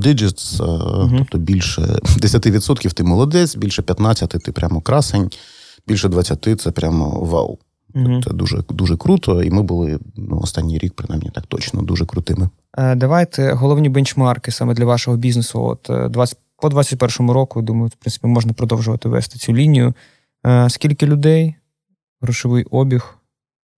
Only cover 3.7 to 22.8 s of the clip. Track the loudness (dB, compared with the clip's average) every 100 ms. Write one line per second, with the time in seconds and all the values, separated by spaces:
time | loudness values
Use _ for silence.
3.7 | -4 -4 0 0 0 -2 -4 -6 -4 -2
4.7 | -2 0 0 2 0 -2 -6 -20 -20 -20
5.7 | -16 -4 -2 2 0 0 -2 -2 -2 -2
6.7 | -2 0 0 0 -2 -2 -2 -2 -6 _
7.7 | _ _ -2 0 0 -2 -4 -2 -2 -4
8.7 | -2 0 0 2 2 2 0 2 0 0
9.7 | 0 -2 -4 -8 -12 -6 -6 -4 -4 -2
10.7 | -2 -4 -6 -6 -6 -6 -10 -8 -8 -6
11.7 | -4 -2 -2 -2 -4 -4 -2 -2 -4 _
12.7 | -2 0 2 2 2 0 0 0 2 2
13.7 | 4 2 2 0 2 0 0 -4 -4 -2
14.7 | 0 2 2 0 0 2 0 -2 -2 -4
15.7 | -4 -4 -2 -2 0 -2 -4 _ _ 0
16.7 | 2 0 0 -2 0 2 2 0 -2 -2
17.7 | -2 -2 -4 -8 -4 0 2 2 -2 -2
18.7 | 0 0 -2 0 -2 -2 -6 -2 2 4
19.7 | 4 2 -2 _ _ _ _ 2 4 4
20.7 | 2 -2 2 2 4 4 4 2 -4 _
21.7 | _ _ _ _ _ -6 -4 0 0 0
22.7 | 0